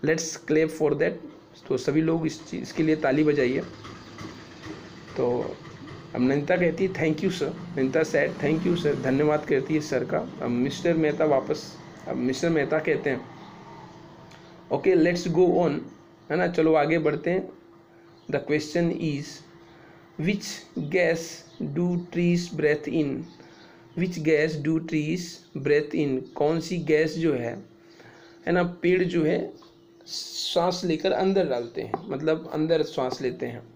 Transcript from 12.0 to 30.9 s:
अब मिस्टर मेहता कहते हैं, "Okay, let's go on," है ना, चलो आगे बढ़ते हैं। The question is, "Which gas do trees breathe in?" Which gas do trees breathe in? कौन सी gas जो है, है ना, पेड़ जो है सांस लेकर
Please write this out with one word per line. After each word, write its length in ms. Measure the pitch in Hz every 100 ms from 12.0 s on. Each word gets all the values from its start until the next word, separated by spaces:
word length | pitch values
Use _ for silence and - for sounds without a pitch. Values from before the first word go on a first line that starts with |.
| -
अब 80 | 127
मिस्टर 340 | 123 131 170
मेहता 300 | 160 135 156
कहते 300 | 156 139 143
हैं, 120 | - - - - - - - - - - - - - - - -
"Okay, 240 | 143 190 185
let's 400 | 160 175 180 160
go 120 | 180
on," 300 | 170 170 143 - - - - -
है 40 | 156
ना, 100 | 180
चलो 260 | 170 160
आगे 260 | 156 151 165
बढ़ते 300 | 151 147 -
हैं। 200 | 185 - - - - - - - - -
The 80 | 143 -
question 480 | 151 151 175 170 -
is, 240 | 160 139 156 - - - - - - - - -
"Which 240 | 175 202 - - - - 147 180
gas 240 | 165 175 - - - - 156 143
do 100 | 175
trees 720 | 175 175 175 175 175 175 151
breathe 440 | 151 151 - 160
in?" 160 | 143 131 165 - - - - - - -
Which 200 | 185 175
gas 460 | 156 156 160 156 143
do 100 | 160
trees 420 | 165 160 151 180 175 - - 143
breathe 380 | 139 147 147 -
in? 380 | 143 131 - -
कौन 240 | 147 165
सी 180 | 160 180
gas 400 | 151 151 160 160
जो 160 | 165
है, 320 | 131 117 160 - - - - - - - - -
है 60 |
ना, 120 | 175
पेड़ 400 | 175 175 175 185
जो 200 | 180 175
है 300 | 156 - - - - - - - -
सांस 760 | - - - - 180 175 175
लेकर 260 | 180